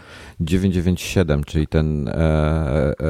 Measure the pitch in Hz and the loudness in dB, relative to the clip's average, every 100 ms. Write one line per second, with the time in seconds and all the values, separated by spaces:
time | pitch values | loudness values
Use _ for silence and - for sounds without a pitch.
0 | - - - - 82 170 95 90 85 87 | -12 -20 -16 -6 -2 2 2 2 0 -2
1 | - 98 82 71 73 80 76 80 78 76 | -2 0 2 0 0 -2 0 0 0 0
2 | 57 - 80 78 76 80 76 73 73 - | -2 0 2 2 2 0 0 0 0 0